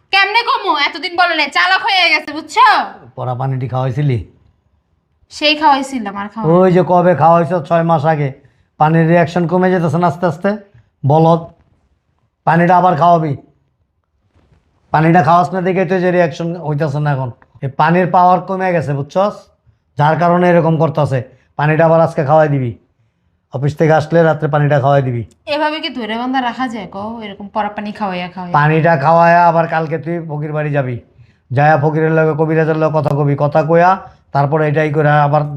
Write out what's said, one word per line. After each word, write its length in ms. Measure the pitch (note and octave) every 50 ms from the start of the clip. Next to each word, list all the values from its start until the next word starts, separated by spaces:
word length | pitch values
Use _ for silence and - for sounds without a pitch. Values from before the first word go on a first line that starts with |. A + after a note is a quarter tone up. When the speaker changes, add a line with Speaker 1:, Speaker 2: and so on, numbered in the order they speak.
| _ _
Speaker 1:
কেমনে 300 | - F#4+ G4 G4 G#4 A#4
কমু? 360 | A#4+ A#4 B4 A4+ G#4 F#4 D#4 D4
এতদিন 380 | C#4+ D4+ - E4 D#4+ F4+ F4
বলে 200 | F4 F4+ F4 E4
নাই, 140 | D#4 D4 -
চালাক 320 | - F4 F4 F4+ F#4+ F#4+
হয়ে 280 | - A4+ G4 F#4 F4 E4
গেছে, 220 | D#4 D4+ D4+ -
বুঝছো? 520 | C#4 D4+ D#4+ - - G#4+ B4+ G#4+ F#4+ D4 A#3 G3 - - - A#2+ -
Speaker 2:
পরা 200 | - B2 B2 B2+
পানিটি 320 | A#2+ C3 C3+ C3 B2+ C3 A#2
খাওয়াইছিলি? 580 | B2+ C3 C3 C3+ A#2 C#3+ D3 C#3+ B2+ A2 E2+ - _ _ _ _ _ _ _ _ _ _ _ _ _ _ _ _ _ _ _ _
Speaker 1:
সেই 260 | - - D4+ D4 D4+
খাওয়াইছিলাম, 640 | D4 D#4 D4+ C4+ C4+ C4+ C4+ C4+ B3+ G#3+ G3+ G3 G3+
আর 120 | G3+ G#3
খাওয়াই 280 | - A3+ A3 D#3 E3+ F3+
Speaker 2:
ওই 140 | F#3 F#3+
যে 120 | E3+ F#3 F3 -
কবে 280 | F3+ F3 E3+ F3+ F3
খাওয়াইছো, 500 | B2 D3 E3 E3+ E3+ E3+ C#3 F#3 F3 -
ছয় 180 | - E3+ E3+ E3
মাস 220 | E3 E3 D#3 C3
আগে, 280 | D#3+ D#3+ D3 D3 C3 C3 - _ _ _ _ _ _ _ -
পানির 300 | D3+ D#3 D#3+ E3 E3 D#3+
রিয়াকশন 400 | E3+ F3 E3+ E3 - F3+ F3 D#3
কমে 240 | F3 F3+ F#3 F#3
যেতেছে 260 | F#3 F3+ E3 E3 C3 E3+
না 100 | F3 E3+
আস্তে 180 | E3 - F#3
আস্তে? 320 | F3 D#3 E3 - G3 G#3 G#3 - _ _ _ _ _ _ _ -
বলদ, 340 | C3 D3 D#3+ D#3+ D#3+ E3+ E3 E3 - - _ _ _ _ _ _ _ _ _ _ _ _ _ _ _ _ _ -
পানিটা 340 | - D#3 E3+ F3 F3 F#3 F3
আবার 180 | F3+ F#3 F3+
খাওয়াবি। 420 | C#3 E3 F3 F3 E3 D#3+ D#3 C3+ - - _ _ _ _ _ _ _ _ _ _ _ _ _ _ _ _ _ _ _ _ _ _ _ _ _ _ _ _ _
পানিটা 320 | - D3+ D#3+ E3 E3 F3+ D3+
খাওয়াস 300 | D3 E3+ F3 F3+ - F3
না 80 | F#3+
দেখে 240 | F3 F#3 F3+ F#3 F#3+
তো 140 | D#3 F#3+ F#3
যে 120 | F3 F3+
রিয়াকশন 440 | F3 F3+ F3 D#3+ - - E3+ E3+ E3+
হইতেছে 440 | F3+ D#3+ D3 D3+ C#3+ E3 D3+ C3 D3+
না 120 | D3 D3
এখন। 200 | C#3+ C3 C3 A#2+ A2+ _ _ _ _ -
এই 80 | - C3
পানির 380 | - - D3+ D#3+ E3+ F3+ F#3 E3
পাওয়ার 300 | F#3+ F#3 F3+ F3+ F#3 F3+
কমে 300 | - - F#3+ F#3 F#3+ F#3
গেছে, 220 | F3 E3 C3 C#3 D3
বুঝছস? 400 | C3+ C#3+ D3 - F#3 G3 G#3 G3 - - _ _ _ _ _ _ _ _ _ _ -
যার 220 | C#3+ D3+ D#3+ D#3
কারণে 300 | F3 F3 F3 F3 F3 F3+
এরকম 280 | E3+ F3 D#3 E3 D#3+ D3
করতেছে। 460 | D#3+ D3+ - D#3+ D3 G#2+ C3+ B2+ A#2 - _ _ _ _ _
পানিটা 300 | - C#3+ D3+ D#3 D#3 E3
আবার 160 | D#3+ E3 E3
আজকে 240 | E3 D#3+ D#3+ - D3+
খাওয়াই 240 | C3 D3+ D#3+ D#3 D3
দিবি, 240 | C#3+ C#3 B2+ A#2+ G2+ - _ _ _ _ _ _ _ _ _ _ _ _ _ _ -
অফিস 240 | B2+ C3+ D3 D3 -
থেকে 160 | E3+ D3+ D#3
আসলে 300 | D#3 D3+ - E3 E3+ E3
রাত্রে 240 | D#3+ D3+ D3+ D#3+ D3
পানিটা 320 | D3 D3 D3 C#3+ D3 C#3+
খাওয়াই 220 | A#2+ C#3 C#3+ C#3
দিবি। 240 | C3+ C3 A#2+ A#2 G#2+ - _ _ _
Speaker 1:
এভাবে 340 | - C#4+ D4 D#4 D4+ D#4 D#4
কি 100 | D4+ C#4+
ধরে 280 | B3 B3+ A3 G#3 A3 A3+
বান্ধা 240 | B3 B3+ C4 C4+
রাখা 260 | B3+ A#3+ A3+ A#3 C4 B3+
যায় 200 | A3+ A#3 F#3+ E3+
কও? 340 | - G3 G3+ A3 A#3 A#3
এরকম 260 | A3 G3+ G3 - G3+ G3+
পরা 220 | - A3 G#3 G#3
পানি 220 | G#3 A3 G#3 G#3
খাওয়াইয়া 360 | G#3 - G#3+ G3 F#3 F3+ F3+ F3+
খাওয়াইয়া। 320 | F3 F#3+ F3+ F3 F3 D3
Speaker 2:
পানিটা 380 | D3 D3+ D#3 D#3+ D3+ E3+ E3+ D3
খাওয়ায়া 500 | C3+ D#3 E3 E3+ E3+ E3+ E3+ F3 F3 E3+
আবার 200 | D#3+ E3 E3 E3
কালকে 300 | E3 D#3+ E3 D3 D#3+ D#3
তুই 220 | D3+ D#3+ E3+ E3+ E3 E3
ফকির 240 | D3 D3 D3 D3+ D3+
বাড়ি 180 | D3+ D3+ D3+
যাবি, 280 | C#3+ C#3+ C3 B2+ B2 G#2+ - _ _ _ - _ _ _ _ -
যায়া 260 | B2 C3 C#3+ D3+ D#3 D3+
ফকিরের 340 | D3 D#3 D3+ D#3+ D#3+ D#3
লগে 220 | D#3+ D#3+ D#3+ D#3 D3+ D3+
কবিরাজের 400 | D#3+ D#3 D#3+ D#3+ D#3+ D3+ D#3+ D#3
লগে 220 | D#3+ D#3 D3+ D#3
কথা 100 | C#3+ C#3+
কবি, 260 | C#3+ C#3+ D3+ C#3+ C#3+ C#3+
কথা 260 | D3 D3 - D#3+ D#3
কইয়া 560 | D#3 E3 E3+ F3 F3+ F#3+ G3 - - - _ _ _
তারপরে 360 | - C#3 C#3+ C3+ D#3 D#3 D#3 D3+
এটাই 260 | D3 D#3 D#3 D#3 C#3+
করে 160 | D#3 D3 D3
আবার 320 | D3 D3+ D3 C#3+ D3 D3+ D3 D3 D3